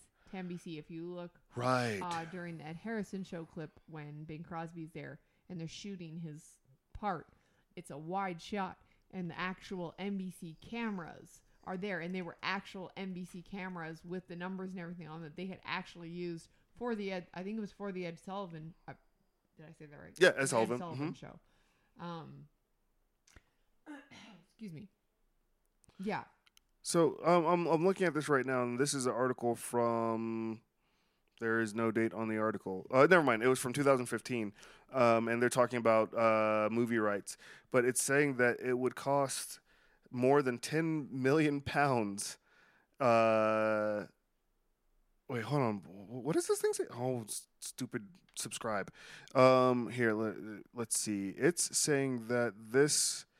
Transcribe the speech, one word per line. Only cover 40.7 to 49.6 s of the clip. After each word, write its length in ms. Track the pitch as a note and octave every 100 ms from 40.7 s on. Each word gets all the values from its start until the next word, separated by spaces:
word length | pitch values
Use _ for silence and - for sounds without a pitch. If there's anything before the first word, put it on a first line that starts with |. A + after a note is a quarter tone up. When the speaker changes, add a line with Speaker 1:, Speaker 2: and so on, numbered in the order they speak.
| D3+ E3 D#3 C3+
Speaker 2:
million 500 | C3 B2+ D3+ D3+ C#3+
pounds. 800 | C#3 D3 C#3+ B2 G#2 G2+ - - _ _ _ _ _ _
Uh, 1080 | C3 A#2 A2+ A2 A2 A2 A2 G#2+ G#2+ G#2 F#2 _ _ _ _ _ _ _ _ _ _ _ -
wait, 160 | B2
hold 180 | A2 C#3+
on. 160 | B2 G#2
Wh-, 420 | D#2+ F#2+ G2 B2 A#2+
what 80 |
does 140 | D4 E4+
this 120 | G#4
thing 120 | G#4+
say? 120 | G#4 F#4+ A#2+
Oh, 240 | B2+ B2+ G#2+
s-, 200 | - - _
stupid 480 | - - B2+ B2 G2 F2 _ -
subscribe. 560 | A#2+ - A#2 G#2 F2+ - - - - C3+
Um, 560 | C3 C3